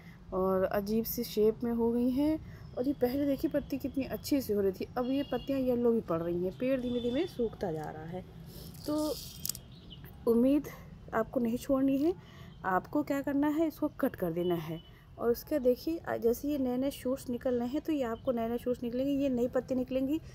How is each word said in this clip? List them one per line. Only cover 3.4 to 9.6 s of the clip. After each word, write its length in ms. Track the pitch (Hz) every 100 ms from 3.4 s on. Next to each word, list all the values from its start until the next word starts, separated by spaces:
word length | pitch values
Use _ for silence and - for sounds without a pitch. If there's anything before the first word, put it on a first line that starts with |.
| 320
पत्ती 280 | 285 254 277
कितनी 260 | - 269
अच्छी 360 | 254 220 - 285
सी 120 | 214
हो 80 | 208
रही 120 | 196
थी, 140 | 185 - 247
अब 80 | 247
ये 160 | 277
पत्तियां 380 | 285 247 247 269
येलो 320 | 254 240 240
भी 80 | 233
पड़ 220 | 185 165
रही 220 | 170 175
हैं, 140 | 185 180
पेड़ 220 | 254 269
धीमे 200 | 240 240
धीमे 260 | 240 254 359
सूखता 460 | - 226 - 196
जा 180 | 156 151
रहा 140 | 156
है। 200 | 160 180 - - - - - - -
तो 280 | 302 302 - - - - -